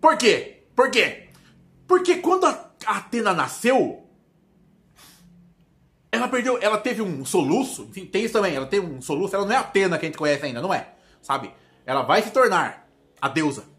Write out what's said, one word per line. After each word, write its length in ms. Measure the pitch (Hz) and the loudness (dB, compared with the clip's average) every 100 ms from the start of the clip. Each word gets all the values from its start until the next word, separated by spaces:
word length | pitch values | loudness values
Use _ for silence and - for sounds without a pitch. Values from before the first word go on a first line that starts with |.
Por 160 | 311 311 | 6 6
quê? 480 | 233 147 - - _ | 4 4 0 -16 _
Por 160 | - 262 | 2 2
quê? 380 | 247 151 - - - _ _ _ _ _ | 4 0 -2 -20 -20 _ _ _ _ _
Porque 300 | 359 359 349 | 2 2 0
quando 280 | 320 370 | 2 2
a, 260 | 349 226 - _ | 2 0 -10 _
a 120 | - 202 | -6 -6
Athena 360 | - 240 208 | -4 -2 0
nasceu, 720 | 175 131 - 233 262 139 - - _ _ _ _ _ _ _ _ _ - - - _ _ _ _ _ _ _ _ | 0 -2 -2 2 2 0 -4 -18 _ _ _ _ _ _ _ _ _ -20 -20 -20 _ _ _ _ _ _ _ _
ela 160 | 226 240 | -4 -2
perdeu, 320 | 254 240 240 | -2 -2 0
ela 160 | 208 214 | 0 0
teve 260 | 226 214 | -2 -4
um 220 | 208 143 | -4 -6
soluço, 640 | 131 185 139 190 262 - 120 | -2 0 2 0 -2 -8 -14
enfim, 160 | - | -16
tem 200 | 185 190 | -6 -4
isso 80 | 226 | -2
também, 240 | 226 196 139 | 0 -2 -2
ela 100 | 135 | -2
teve 180 | 202 | -2
um 160 | 180 131 | -2 -8
soluço, 360 | - 151 185 196 | -6 -4 -2 -2
ela 80 | |
não 80 | 202 | 0
é 40 | 247 | -2
a 40 | |
Athena 360 | - 196 190 165 | 0 2 2 0
que 100 | 165 | -4
a 20 | |
gente 100 | 151 | -4
conhece 260 | 151 143 | 0 0
ainda, 160 | 147 120 | -2 -6
não 140 | 170 | -2
é, 140 | 165 - _ _ _ | -4 -4 _ _ _
sabe? 300 | - 135 120 - _ _ - | -4 -4 -4 -18 _ _ -4
Ela 160 | 135 | -4
vai 180 | 120 175 | 2 2
se 120 | 220 | 2
tornar 560 | 262 247 180 131 - _ _ _ _ | 2 4 4 -2 -6 _ _ _ _
a 80 | 139 | -2
deusa 360 | 147 151 117 - | 0 -2 -4 -14